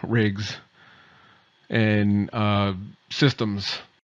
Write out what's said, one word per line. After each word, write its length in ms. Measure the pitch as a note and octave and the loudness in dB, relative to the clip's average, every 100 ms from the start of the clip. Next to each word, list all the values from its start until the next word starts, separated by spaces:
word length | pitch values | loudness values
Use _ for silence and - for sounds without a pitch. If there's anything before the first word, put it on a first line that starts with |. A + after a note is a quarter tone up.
rigs 520 | - A#2 G#2+ G2 G#2 - - _ - - - - - _ _ _ _ | -2 2 2 0 -8 -10 -16 _ -20 -20 -20 -20 -20 _ _ _ _
and, 600 | A#2 G#2+ G#2+ G#2 G2+ G2 | 0 2 4 2 2 0
uh, 420 | A#2 G#2 G2+ G2+ F#2+ G#2 - _ | -2 0 2 0 -2 -10 -18 _
systems. 680 | - C#3+ - A2 G2+ G2 - - _ | 2 2 2 -4 -4 -6 -8 -12 _